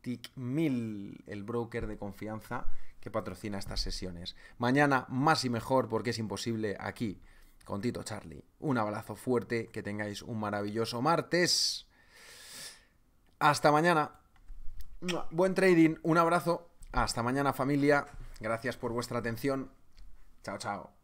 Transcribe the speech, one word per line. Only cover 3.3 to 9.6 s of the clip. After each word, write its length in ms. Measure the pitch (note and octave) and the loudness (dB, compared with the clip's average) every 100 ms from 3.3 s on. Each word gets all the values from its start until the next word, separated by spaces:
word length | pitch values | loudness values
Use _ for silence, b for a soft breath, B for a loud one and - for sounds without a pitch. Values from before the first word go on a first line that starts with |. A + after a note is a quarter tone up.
| F#2+ G#2+ G2 | -8 -6 -6
estas 220 | G2 G#2+ | -4 -4
sesiones. 560 | F#2+ - F2+ E2+ F2+ - B - | -4 -4 -8 -8 -12 -14 B -2
Mañana 480 | A#2+ C3+ D3 C3 C3 | 2 4 4 2 0
más 340 | B2+ D3 D3 | 0 2 2
y 60 | B2+ | 0
mejor, 400 | A#2 - C3 A#2+ | -4 2 0 2
porque 220 | A2 G#2+ | -2 -2
es 80 | A2+ | -4
imposible, 580 | A2 G2 A#2+ A2+ G#2+ F#2+ | -4 -4 -4 -2 -4 -4
aquí 420 | G2 - A#2 F2 b b b b - | -8 -4 -6 -6 b b b b -8
con 160 | G2+ | -4
Tito 220 | A#2 - | -4 -4
Charlie. 420 | - G#2 E2 D2 _ _ | -8 -10 -12 -16 _ _
Un 180 | D#3 B2 | -2 0
abrazo 380 | G#2+ G#2+ A2 G#2 | 0 -4 -8 -8
fuerte, 520 | - A#2+ A2 A#2 | 0 0 0 -4